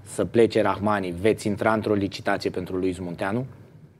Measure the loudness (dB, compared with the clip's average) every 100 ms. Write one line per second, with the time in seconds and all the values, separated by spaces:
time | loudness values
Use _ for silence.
0 | -12 -4 0 6 6 6 2 2 0 0
1 | -2 0 2 2 0 0 2 2 2 0
2 | 0 -4 -4 -2 -2 -4 -6 -2 -2 -4
3 | -8 -6 -4 -4 -6 -12 -20 -20 -20